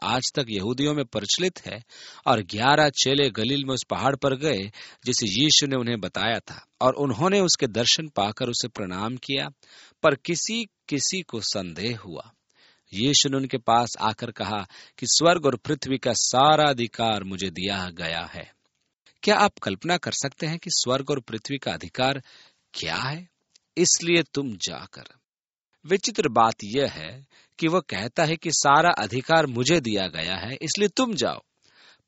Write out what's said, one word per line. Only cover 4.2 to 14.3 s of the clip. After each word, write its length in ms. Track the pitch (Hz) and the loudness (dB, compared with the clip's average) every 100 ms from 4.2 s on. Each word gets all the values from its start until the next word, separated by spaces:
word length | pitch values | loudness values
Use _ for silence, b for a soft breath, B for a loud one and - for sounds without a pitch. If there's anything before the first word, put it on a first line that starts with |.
| 139 131 | 0 0
गए, 360 | 156 104 98 B B B | 0 -2 -4 B B B
जिसे 220 | - 123 113 | -4 0 0
यीशु 400 | 101 151 - 147 | 2 4 4 4
ने 100 | 135 | -2
उन्हें 240 | 117 117 | -2 -4
बताया 400 | 92 - 107 110 | -4 -2 -2 -2
था, 260 | - - - - | -6 -20 -14 0
और 120 | - | 2
उन्होंने 480 | - 143 113 180 202 | 2 0 2 2 4
उसके 260 | 180 - 131 | 4 2 0
दर्शन 420 | 107 120 - 156 | 2 2 2 0
पाकर 400 | - 101 - 123 | -2 -2 -2 -4
उसे 200 | 117 117 | -4 -6
प्रणाम 480 | - 95 92 107 127 | -6 -6 -4 -6 -6
किया, 320 | - 135 143 - B B B B | -4 -4 -4 -10 B B B B
पर 120 | 160 | 2
किसी 500 | 139 - 170 - 226 214 _ - | 2 -2 -4 -4 -6 -6 _ -6
किसी 340 | 143 - 190 | -2 -2 -4
को 180 | - 113 | -6 -6
संदेह 580 | - 104 92 80 110 117 | -4 -4 -6 -6 -6 -6
हुआ। 340 | 90 76 - _ _ b b b - | -10 -14 -14 _ _ b b b -12
यीशु 340 | 92 131 139 143 | -2 2 2 2
ने 80 | 135 | 0
उनके 220 | 131 131 | -2 -4
पास 300 | - 117 117 - | 2 2 2 -2
आकर 300 | 107 107 117 | -4 -4 -8